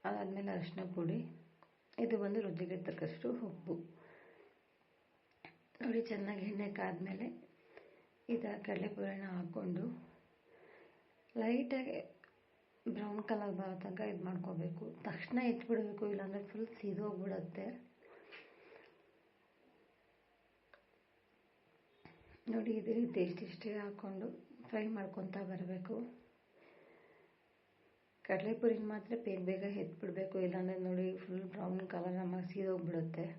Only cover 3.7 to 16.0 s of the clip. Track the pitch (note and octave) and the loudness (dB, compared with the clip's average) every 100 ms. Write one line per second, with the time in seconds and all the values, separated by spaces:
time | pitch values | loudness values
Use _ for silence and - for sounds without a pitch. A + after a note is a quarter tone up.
3.7 | E3+ - - - - - - - - _ | -2 -2 -14 -20 -20 -20 -20 -20 -20 _
4.7 | _ _ _ _ _ _ _ - - _ | _ _ _ _ _ _ _ -20 -20 _
5.7 | - A#3+ A3+ A3+ G3+ G3 G3+ G3 G3+ G3+ | -2 4 4 4 0 0 0 0 0 0
6.7 | G3 F#3 F3 F#3+ F#3+ B3 - - - - | 0 0 0 -2 -2 -2 -4 -14 -20 -20
7.7 | - - - - _ - A#3 A3 G#3 G#3+ | -20 -18 -20 -20 _ 0 2 2 -2 0
8.7 | F#3+ G#3 G#3 G3 G3 G3 F3+ E3+ A2 F#3 | 2 2 0 -2 -2 -2 -2 -2 -2 0
9.7 | E3 A#3+ - - - - - - - - | 0 0 -4 -10 -20 -20 -20 -20 -20 -20
10.7 | - - - - - - A#3 A3 B3 B3+ | -20 -20 -20 -20 -20 -4 2 6 6 4
11.7 | C4+ B3+ - - - - _ _ _ _ | 0 0 -4 -6 -14 -20 _ _ _ _
12.7 | _ - G3+ G#3 G#3 G#3 G#3+ G3+ F#3 F#3+ | _ -2 0 0 -2 2 2 2 0 -2
13.7 | F#3 G3 F#3 G#3+ F3 F3+ F3+ F#3+ E3 E3 | -2 -4 -2 -2 0 -2 -2 -2 0 0
14.7 | - A3 - G#3+ E3 - B3 B3 A#3 - | -2 -6 -4 -4 -4 0 4 4 2 4
15.7 | A3+ G#3 G3+ | 2 2 0